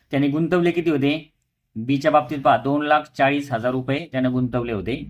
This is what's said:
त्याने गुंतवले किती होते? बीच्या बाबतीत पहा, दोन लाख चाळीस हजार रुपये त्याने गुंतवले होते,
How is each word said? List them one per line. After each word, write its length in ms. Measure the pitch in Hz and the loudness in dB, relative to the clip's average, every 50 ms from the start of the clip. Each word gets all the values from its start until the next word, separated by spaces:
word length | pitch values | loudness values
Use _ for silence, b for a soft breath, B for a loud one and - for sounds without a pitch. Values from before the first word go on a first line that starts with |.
| b b | b b
त्याने 160 | - 139 143 143 | -2 0 0 2
गुंतवले 440 | 139 156 170 160 180 180 170 175 | 2 0 0 2 2 2 2 2
किती 180 | 165 175 160 165 | 0 0 0 0
होते? 240 | 156 135 135 143 151 156 156 - _ _ _ _ _ _ _ _ _ | 0 2 2 0 0 -2 -6 -12 _ _ _ _ _ _ _ _ _
बीच्या 360 | 110 113 123 139 135 143 156 | -8 -2 -2 -2 0 2 4
बाबतीत 280 | 147 151 139 131 151 143 | 4 4 2 2 -4 -2
पहा, 180 | 139 151 131 113 | 2 2 2 2
दोन 280 | 117 135 143 147 151 | 2 0 -2 0 2
लाख 180 | 147 151 127 - - _ - | 2 2 0 0 -2 _ 0
चाळीस 340 | 139 135 143 143 139 139 | 2 2 2 0 -2 -4
हजार 200 | 131 113 110 123 | -4 -2 -2 -2
रुपये 340 | 127 131 127 139 135 147 170 160 | -2 -2 -2 -2 -4 -4 -4 -4
त्याने 180 | - 131 127 127 | -4 -2 0 0
गुंतवले 440 | 127 127 127 120 120 123 117 120 113 | 0 0 -2 0 -2 -2 -2 -2 -4
होते, 280 | 101 87 98 123 147 143 - | -4 -4 -4 -6 -6 -8 -12